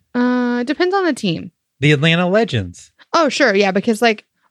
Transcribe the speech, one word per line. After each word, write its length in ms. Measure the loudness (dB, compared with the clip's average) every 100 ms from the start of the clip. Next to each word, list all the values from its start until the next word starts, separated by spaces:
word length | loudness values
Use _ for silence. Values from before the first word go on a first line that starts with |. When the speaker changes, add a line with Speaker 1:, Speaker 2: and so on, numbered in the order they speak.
| _
Speaker 1:
Uh, 460 | -2 0 0 -2 -2
it 60 | -4
depends 260 | -2 -2
on 100 | 0
the 100 | -2
team. 380 | -2 -4 -4 -8 -18 _ _
Speaker 2:
The 120 | 0
Atlanta 360 | 2 2 2 2
Legends. 640 | 0 0 -2 -4 -8 -20 _ _
Speaker 1:
Oh, 160 | 0 0
sure. 280 | 2 2 2
Yeah, 160 | 2
because, 300 | 0 0 0
like, 220 | 0 -2 -8 _ _